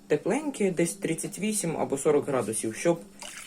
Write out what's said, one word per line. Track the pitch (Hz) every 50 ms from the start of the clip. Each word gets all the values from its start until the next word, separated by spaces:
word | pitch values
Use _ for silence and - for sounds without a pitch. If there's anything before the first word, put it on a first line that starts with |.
| -
тепленьке, | - 151 147 - 165 220 285 311 294 269 - 208 185
десь | 175 160 170 165 -
тридцять | - - 160 165 160 - 151 - 165
вісім | 190 220 214 - - 165 147
або | - 127 123 135
сорок | 135 - 156 139 143 -
градусів, | 147 131 123 110 104 113 - - 113 110
щоб, | - - 170 165 170 - - - - - - - - -